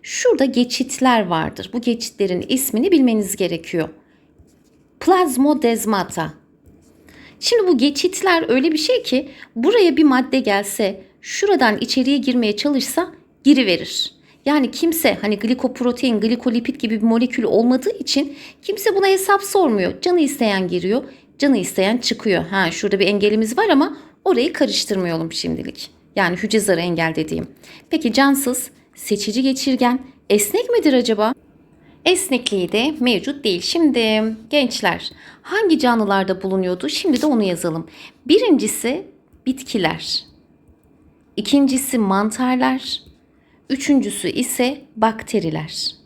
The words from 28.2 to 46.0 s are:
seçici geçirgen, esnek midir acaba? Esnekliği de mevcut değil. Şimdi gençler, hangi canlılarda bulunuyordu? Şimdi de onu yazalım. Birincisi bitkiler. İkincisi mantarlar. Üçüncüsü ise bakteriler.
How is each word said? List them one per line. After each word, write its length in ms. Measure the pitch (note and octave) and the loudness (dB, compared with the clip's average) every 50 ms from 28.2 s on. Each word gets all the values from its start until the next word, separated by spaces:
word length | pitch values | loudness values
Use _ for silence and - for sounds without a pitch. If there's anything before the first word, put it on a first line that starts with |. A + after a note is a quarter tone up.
| C#4 C#4 C#4 C#4 - B3 B3 B3 - - _ _ _ _ _ | 4 4 4 2 0 -2 -4 -4 -8 -10 _ _ _ _ _
seçici 480 | - - - G#3 G#3 - A3 G#3 B3 | -16 -4 -4 -4 -2 -2 -4 -2 0
geçirgen, 580 | C4 C4+ C4 C4 - C#4+ B3+ C4 B3+ A#3+ B3 C4 - - - _ _ _ | 0 0 0 0 0 -2 0 2 2 0 0 -2 -6 -12 -20 _ _ _
esnek 400 | G3+ G#3 G#3 - - G#4+ B4 - | 2 2 2 0 -2 -2 0 2
midir 220 | A#4+ A#4 E4 D#4 | 0 2 4 4
acaba? 420 | C4+ B3 A#3+ A#3+ A3 G3+ G#3+ A3 C4+ _ _ _ _ _ _ _ _ _ _ _ _ _ _ | 4 4 2 2 0 2 0 0 0 _ _ _ _ _ _ _ _ _ _ _ _ _ _
Esnekliği 680 | D#4 F#4 F4+ - - C4+ A#3+ B3 - G#3 F#3+ F3+ F3 | 0 0 0 0 -2 -2 -2 -2 -2 -2 -2 -2 0
de 220 | - G#3+ A#3+ D4+ D4+ - | 0 0 0 0 -2 0
mevcut 440 | B3 B3 A#3 F3+ - C4+ C#4+ C#4 - | 0 0 0 0 -2 -6 -8 -4 -2
değil. 160 | A3 F3+ E3+ | -2 -2 -2
Şimdi 640 | - - - E4+ E4 D4 B3+ B3 A3+ A3 G#3+ G#3+ G#3+ A3 A3 A3 - - | -4 -4 0 2 2 2 2 2 0 2 0 0 0 -2 -4 -8 -8 -2
gençler, 600 | - D4 C4 A#3+ - - - F#3 E3+ E3+ - - - - - - - _ | 0 0 0 0 -4 -2 -2 -2 -2 -2 -8 -14 -16 -18 -20 -20 -20 _
hangi 360 | _ - F4 G#4 A4+ F#4 D#4+ B3+ | _ -4 -2 0 2 2 2 4
canlılarda 640 | - B3 A#3+ A3+ G#3+ G3 G3 G3 F#3+ F#3+ F#3+ F#3+ | 4 2 2 2 2 2 2 0 2 0 -2 -4
bulunuyordu? 460 | - F#3+ F#3+ F#3+ F#3 F3+ F3+ F3+ - D4+ | -2 -2 -2 0 0 -2 -4 -4 -6 -6
Şimdi 340 | D4 - - F#4 C4 - | -6 -4 0 0 0 2
de 40 | - | 2
onu 160 | D#4 C4+ A3+ | 2 2 2
yazalım. 440 | G#3 F#3 F3 E3 - E3+ D#3 E3 E3 - - - - - _ _ _ | 0 0 -2 -2 -4 -4 -4 -4 -8 -10 -18 -20 -20 -20 _ _ _
Birincisi 800 | - D#4 A4 B4 A4 D#4 G3+ G3 G#3+ - - - A#3 C4+ F#4 - - _ _ _ _ _ _ _ | 2 2 4 4 4 2 2 2 -2 -4 -4 -4 -4 -4 -6 -8 -14 _ _ _ _ _ _ _
bitkiler. 760 | C4 B3+ - - - - G#3+ F3+ D#3 E3 D#3+ - - - - - - _ _ _ _ _ _ _ _ _ _ _ _ _ _ _ _ _ _ _ _ _ | -6 -6 -6 -8 -6 -4 -2 -2 -2 -2 -4 -6 -8 -8 -8 -8 -12 _ _ _ _ _ _ _ _ _ _ _ _ _ _ _ _ _ _ _ _ _
İkincisi 600 | - G#3 - C#4 C#4+ C#4 C4+ C4 C4 - - - A#3+ | -8 -2 2 2 4 4 2 0 -2 -4 -2 -2 0
mantarlar. 1040 | G#3+ F#3+ F#3+ G3 G#3 A3 G#3+ - B3+ B3+ B3+ B3 B3+ C4 B3+ C4 - - - - - - _ _ _ _ _ _ _ _ _ _ _ _ | 0 2 0 0 0 -2 -2 -2 -2 0 0 0 0 0 -2 -2 -6 -10 -10 -10 -12 -20 _ _ _ _ _ _ _ _ _ _ _ _
Üçüncüsü 580 | C4+ C4+ - - C#4+ C4 G3 G#3 G3+ - - E3 | -6 -4 0 2 2 2 2 0 -6 -6 -6 -4
ise 520 | - G#3+ B3 A#3+ - - B3 B3+ D4 - - _ _ | -4 -4 -4 -4 -2 -2 -2 -2 -2 -6 -14 _ _
bakteriler. 960 | A3 A3 A3+ A3 A3+ - - - G#3 D#3+ E3 D3+ D#3+ D#3 D#3 - - - - - _ | -2 -2 0 -2 -4 -10 -4 -4 -2 -2 -2 -4 -6 -8 -8 -10 -8 -8 -8 -10 _